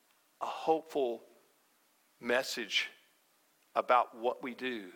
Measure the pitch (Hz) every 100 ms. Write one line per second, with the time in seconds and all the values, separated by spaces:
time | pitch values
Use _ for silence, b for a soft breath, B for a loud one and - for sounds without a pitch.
0 | _ _ _ - - - - 160 - 151
1 | 123 117 - - _ _ _ _ _ _
2 | _ _ 120 123 131 - 104 - - -
3 | _ _ _ _ _ _ _ - - 123
4 | - 120 123 - 131 113 127 117 92